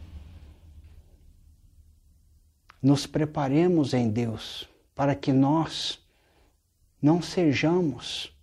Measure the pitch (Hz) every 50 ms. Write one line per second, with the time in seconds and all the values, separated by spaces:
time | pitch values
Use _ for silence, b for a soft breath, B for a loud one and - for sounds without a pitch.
0 | - - - - - - - - - - - - - - - - - - - -
1 | - _ - _ _ - - _ _ - _ _ _ _ _ - _ _ _ _
2 | _ _ _ _ _ _ _ _ _ _ _ _ _ - _ _ 127 135 139 139
3 | - - - 151 156 151 - 156 143 131 139 156 175 180 175 160 139 123 131 123
4 | 120 110 104 120 120 113 107 - - - - - - - _ _ _ _ _ -
5 | 143 143 135 139 - 151 131 131 139 139 156 160 156 147 - - - - - -
6 | _ _ _ _ _ _ _ _ _ _ _ _ _ _ _ _ _ _ _ _
7 | 135 147 165 175 156 - - 185 175 151 127 110 151 156 175 185 180 147 120 -
8 | - - - - - - - _